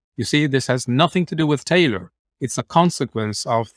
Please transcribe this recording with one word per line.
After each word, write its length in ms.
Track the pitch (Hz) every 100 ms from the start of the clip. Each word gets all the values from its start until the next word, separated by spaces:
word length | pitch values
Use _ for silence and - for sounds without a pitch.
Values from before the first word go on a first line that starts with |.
| _ -
You 80 | 113
see, 200 | 147 147
this 220 | 135 127
has 200 | 127 -
nothing 380 | 127 170 185 175
to 80 | 160
do 120 | 151
with 180 | 147 -
Taylor. 460 | 175 151 95 90 _ _ -
It's 180 | - -
a 60 |
consequence 840 | - 170 175 - 127 110 107 104 -
of 280 | 117 110